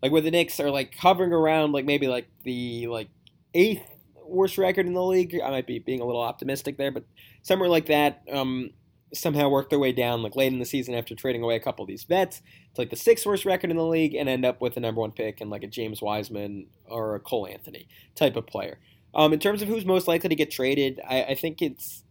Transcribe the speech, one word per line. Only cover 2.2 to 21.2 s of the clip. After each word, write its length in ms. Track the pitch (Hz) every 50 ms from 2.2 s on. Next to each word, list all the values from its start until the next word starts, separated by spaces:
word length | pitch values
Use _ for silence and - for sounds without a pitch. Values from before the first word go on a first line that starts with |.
| 120 _ _ _ -
the, 440 | 123 127 123 123 123 120 117 117 117
like, 220 | 117 113 107 - _ _ _ - _ _ _ _ _
eighth 300 | 170 180 214 214 - - - - - _ _ _ - -
worst 340 | 156 180 185 190 190 - -
record 260 | 196 185 185 190 185
in 80 | 175 180
the 100 | 185 185
league. 360 | 185 190 185 180 170 170 175 -
I 60 | 123
might 160 | 139 131 127
be 140 | - 123 117
being 220 | - - 131 131
a 40 | 120
little 160 | 123 120 120
optimistic 560 | 117 117 123 - - 135 139 135 - - 135 -
there, 140 | 139 139
but 140 | 135 - - _ _ - - - - _
somewhere 280 | _ - 190 190 190 180
like 180 | 170 165 156 -
that, 340 | 151 147 147 147 131 - _ -
um, 400 | - 139 135 131 131 127 127 - - _ _ _ _ _ _ _ -
somehow 340 | - - 175 151 147 147 143
work 220 | 139 139 135 -
their 100 | - 143
way 140 | 143 131 127
down, 280 | 123 123 120 120 117
like, 140 | 113 107 101
late 160 | 131 135 131
in 80 | 131 127
the 60 | 123
season 280 | 117 - 139 123 123 123
after 220 | 120 113 - 117
trading 260 | 110 - 135 123 117
away 140 | 117 117 117
a 60 | 113
couple 200 | - - 120 -
of 60 | 107 95
these 160 | 98 104 -
vets. 380 | _ 170 185 196 185 - - _ - - - _ _
It's, 80 | _ -
like, 120 | 127 117
the 80 | - -
sixth 280 | - 233 233 226 -
worst 200 | 208 208 190 -
record 260 | 196 185 180 - 180
in 60 | 165 165
the 80 | 165
league 300 | 165 165 165 160 151 147
and 120 | - 147 135
end 160 | 131 127 127
up 160 | 127 123 -
with 140 | - 123 -
the 80 | -
number 180 | 120 113 113 113
one 140 | 113 107 110
pick 260 | - 113 110 104 -
and, 100 | 110 104
like, 140 | 104 104 107
a 40 | 107
James 340 | 110 - 117 110 107 104
Wiseman 680 | - 104 104 107 104 - 113 101 104 101 101 101 92 - _ _ _ -
or 280 | 107 117 110 110 107
a 60 | 101
Cole 260 | - - - 117 101 92
Anthony 400 | 101 - - - - - - _ _ - - _ _
type 200 | - 160 139 110
of 100 | - 117
player. 340 | - - 101 98 90 - - _ _ _ _ _ _ _
Um, 160 | 151 156 151
in 80 | 160 156
terms 220 | - 202 208 208
of 80 | 208 202
who's 160 | 220 226 196
most 240 | 180 190 185 175 -
likely 180 | 170 165 160 185
to 80 | 160
get 160 | 151 156 147
traded, 480 | - - 131 131 139 143 139 135 131 - - -
I, 160 | 131 131